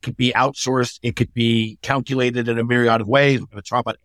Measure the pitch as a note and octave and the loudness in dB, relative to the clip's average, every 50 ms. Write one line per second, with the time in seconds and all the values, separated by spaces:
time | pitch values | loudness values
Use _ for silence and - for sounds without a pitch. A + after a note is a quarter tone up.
0 | - B2+ A2 - B2+ B2 A#2 A2+ B2+ C#3 C#3 - - B2+ C3 B2+ B2 A#2 - - | -8 -10 -4 0 0 2 4 2 2 2 0 -4 -4 -2 0 0 0 -2 -4 -6
1 | - A#2+ - - A#2+ - _ A#2+ A#2 A#2 A2+ A2+ A2+ A2 A2 - - - C#3 C#3 | -6 -6 -2 -2 -4 -2 _ -2 0 2 2 2 0 -2 -6 -12 -6 -4 -4 -4
2 | B2 - C3+ C3 B2+ B2 A#2+ B2 A#2 A#2+ A#2 A#2 A#2 A#2 B2 B2 A#2+ A#2 A2+ A2+ | -2 -4 -2 0 0 0 0 -2 -4 -2 -2 -2 0 0 2 2 4 4 2 2
3 | A2 G2+ A#2 C#3 C#3+ C#3 C#3 B2 - - - G#2 G2 - - B2 A#2 A2+ A2 _ | 0 2 4 4 4 4 2 0 -2 -8 -16 -16 -10 -4 -2 -2 -2 -2 -8 _